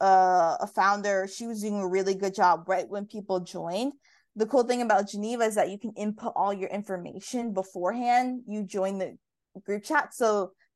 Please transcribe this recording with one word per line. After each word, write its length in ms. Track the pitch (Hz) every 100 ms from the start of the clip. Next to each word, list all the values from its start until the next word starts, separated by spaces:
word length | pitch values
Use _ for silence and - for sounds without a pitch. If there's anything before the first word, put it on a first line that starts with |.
uh, 560 | 196 190 185 180 165 -
a 60 | 208
founder, 600 | - 196 202 202 196 196
she 180 | - 233
was 140 | 214
doing 200 | 208 208
a 60 | 185
really 260 | 190 196
good 200 | 190 196
job 340 | 190 185 165 175
right 200 | 185 -
when 180 | 202 208
people 340 | 214 202 185
joined. 520 | 175 180 165 185 269 - _ _ _
The 120 | 208 220
cool 160 | 269
thing 160 | 240 247
about 260 | 240 208 202
Geneva 360 | 202 214 240
is 120 | 226 208
that 120 | 180
you 80 | 202
can 140 | 226
input 400 | - 208 214 233 -
all 160 | 190
your 160 | 202 185
information 840 | 208 208 185 170 190 - 254 233
beforehand 920 | 190 190 185 180 233 240 247 254 254 220
you 160 | 214
join 340 | 196 202 190 196
the 200 | 170 - _ _ _ 190
group 200 | - 208
chat. 300 | - 302 -
So 380 | - 233 208 190 _ _